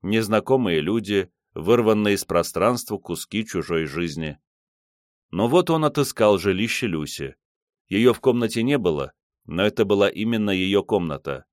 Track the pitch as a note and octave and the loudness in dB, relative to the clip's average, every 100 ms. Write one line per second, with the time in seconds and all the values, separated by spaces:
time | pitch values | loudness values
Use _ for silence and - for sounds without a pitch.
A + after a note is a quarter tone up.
0 | F#2 A2+ G#2 A2 - C3+ G#2+ E2 D#2 A2+ | 0 -2 2 0 2 2 2 0 0 -2
1 | G2 G2+ F2+ _ _ - E2 A#2+ A2 G#2+ | 0 0 -2 _ _ -6 2 4 4 2
2 | G#2 G2+ - E2+ - E2 G#2 A#2+ - G#2 | 2 0 0 -2 0 0 0 0 -6 -10
3 | - E2 - G2+ A2 F2+ D#2 E2 D#2 D2+ | -6 -10 -6 -8 -6 -8 -4 -4 -2 -4
4 | E2+ D2+ D#2 D2 _ _ _ _ _ _ | -4 -4 -8 -10 _ _ _ _ _ _
5 | _ _ _ E2+ A#2 E3 F3 D#3+ D3+ D3 | _ _ _ -2 2 2 2 0 0 0
6 | C3+ - G#2+ G2 G2 F#2 A2+ - A#2 D#2+ | -2 2 4 4 2 0 -2 -2 -4 -4
7 | D2 - C#2 - _ _ _ _ _ G2 | -6 -8 -12 -14 _ _ _ _ _ 2
8 | A#2+ A2+ C3 A#2+ A2+ A#2 A#2 C#3+ F2+ D2 | 2 4 0 2 0 -2 0 0 0 -2
9 | C2+ _ _ _ - E2+ G#2 - G2+ G2+ | -6 _ _ _ -8 0 0 2 2 4
10 | G2+ - A2 A2+ G#2 F#2+ F#2 G2 G2 G#2 | 2 0 -4 -2 0 0 2 0 2 -2
11 | E2 C#2+ D2 C2+ _ | -2 -6 -8 -10 _